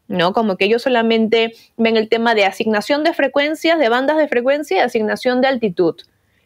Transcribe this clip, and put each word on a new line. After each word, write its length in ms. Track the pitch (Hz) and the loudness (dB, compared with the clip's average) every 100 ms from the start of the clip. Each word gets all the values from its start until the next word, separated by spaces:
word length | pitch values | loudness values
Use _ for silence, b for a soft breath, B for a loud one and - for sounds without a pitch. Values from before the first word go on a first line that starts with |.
| - | -8
¿No? 240 | 185 170 | -2 0
Como 240 | 220 220 185 | 0 -2 0
que 80 | |
ellos 160 | 196 233 | 0 0
solamente 720 | 269 240 226 226 220 226 226 226 B - | 0 0 2 2 2 0 -2 -6 B -4
ven 220 | 226 226 | 0 0
el 100 | 220 | 0
tema 260 | 226 233 | 0 2
de 120 | 220 190 | 2 2
asignación 580 | - 220 214 - 294 | 0 -2 -2 -2 -2
de 80 | 311 | 0
frecuencias, 680 | 320 277 277 285 311 320 330 | 0 -2 0 -2 -2 0 2
de 120 | 240 | 2
bandas 260 | 240 269 311 | 0 0 0
de 100 | 294 | 0
frecuencia 520 | 240 247 294 302 381 | 0 0 0 0 0
y 20 | |
asignación 600 | 247 233 214 208 247 247 | 0 0 -2 -2 -2 0
de 60 | 262 | 0
altitud. 480 | 269 220 175 170 - - _ _ _ | 0 -2 0 -2 -2 -12 _ _ _